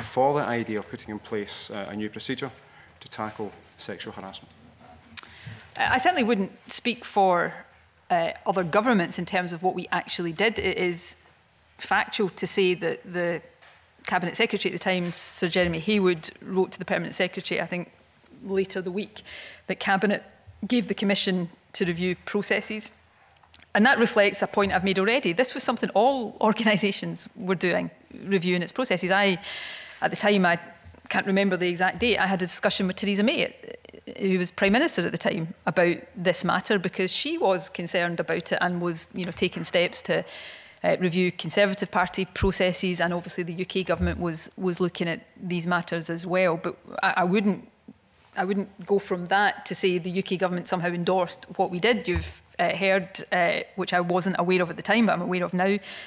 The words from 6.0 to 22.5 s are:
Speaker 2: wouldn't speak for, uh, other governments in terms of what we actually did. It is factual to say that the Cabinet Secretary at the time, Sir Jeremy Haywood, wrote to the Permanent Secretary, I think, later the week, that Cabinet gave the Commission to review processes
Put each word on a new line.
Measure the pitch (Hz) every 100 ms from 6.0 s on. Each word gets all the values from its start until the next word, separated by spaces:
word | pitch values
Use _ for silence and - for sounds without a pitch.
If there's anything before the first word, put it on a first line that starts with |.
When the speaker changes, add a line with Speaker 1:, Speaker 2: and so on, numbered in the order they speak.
| 320 359
Speaker 2:
wouldn't | 220 214 190 - -
speak | - 247 214 -
for, | 208 190 175 165 - - - _ _ _
uh, | 175 165 - -
other | 190
governments | 175 196 233 220 170 -
in | 170
terms | 185 180
of | 170
what | 180 180
we | -
actually | 180 - - 170
did. | 160 214 214
It | 190 -
is | 180 170 - - - _ _ _ _ -
factual | - 190 - - 196
to | - 180
say | - 185 175
that | 170 160
the | 196 180 175 170 - - - - _ _ -
Cabinet | 185 175 -
Secretary | 226 202 185
at | 170
the |
time, | 202 185 175
Sir | - - - 180
Jeremy | 185 175 165
Haywood, | 156 214 185 170 - -
wrote | - 185 185
to | -
the | 180
Permanent | 170 165 -
Secretary, | 180 - - 170
I | 170
think, | 180 165 - _ _ _ -
later | 196 190 190 190
the | 185
week, | 180 196 - - - - - -
that | 185
Cabinet | - 196 208 190 - - - - 202
gave | 247 196
the |
Commission | 202 202 196 - 185 170 - _
to | - 175
review | 170 180 175 -
processes | 208 196